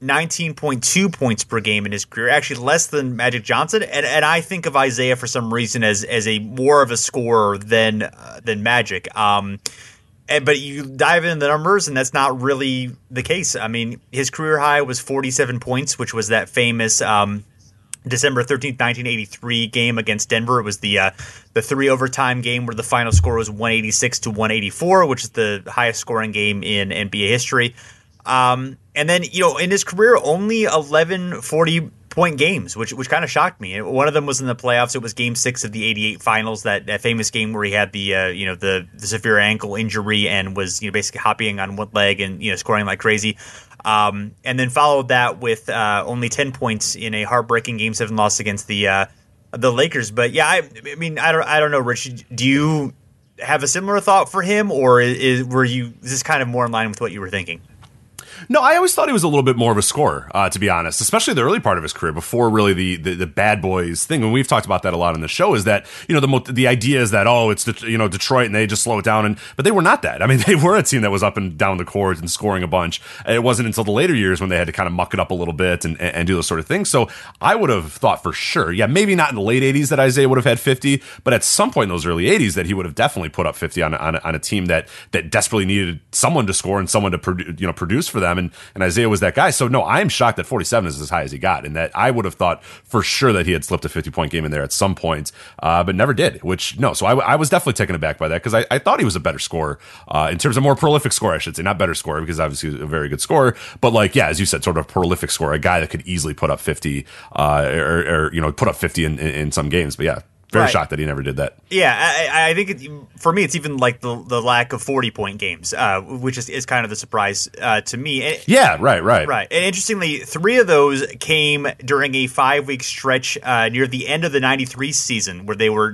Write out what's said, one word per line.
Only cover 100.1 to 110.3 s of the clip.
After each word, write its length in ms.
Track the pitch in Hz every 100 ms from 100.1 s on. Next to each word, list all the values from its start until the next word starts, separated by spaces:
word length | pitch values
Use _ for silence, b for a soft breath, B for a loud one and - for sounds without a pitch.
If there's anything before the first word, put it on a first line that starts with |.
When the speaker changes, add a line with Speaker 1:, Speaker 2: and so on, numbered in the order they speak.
| 76 78
Speaker 2:
in 80 | 87
terms 180 | 151 120
of 60 |
more 140 | 139 135
prolific 360 | 156 151 131
scorer, 220 | - 107
I 40 | 80
should 180 | - -
say, 80 |
not 120 | 95 90
better 180 | 95
scorer, 260 | 80 78 76
because 180 | 80 80
obviously 320 | 78 71 78
he's 100 | 69
a 60 | 76
very 220 | 78 73
good 120 | 71
scorer, 360 | - 156 127 - B B
but, 120 | 120
like, 220 | 113 101
yeah, 140 | 139 80
as 100 | 82
you 80 | 95
said, 160 | 85
sort 160 | 98 80
of 80 | 76
prolific 460 | 92 87 90 78
scorer, 220 | - 76
a 40 | 76
guy 220 | 90 87
that 100 | 80
could 160 | 76 90
easily 260 | 87 76
put 180 | 73 76
up 100 | 71
fifty, 460 | - 73 76 69 - B B
uh, 360 | - 73 73 71
or, 580 | 78 71 85 73 82 78
or, 60 |
you 80 | 82
know, 120 | 76
put 160 | - 113
up 80 | -
fifty 280 | 82 -
in, 140 | 78 69
in, 100 | 78
in 240 | 69 76
some 180 | 76 73
games. 260 | 71 73 -
But 100 | 78
yeah, 140 | - -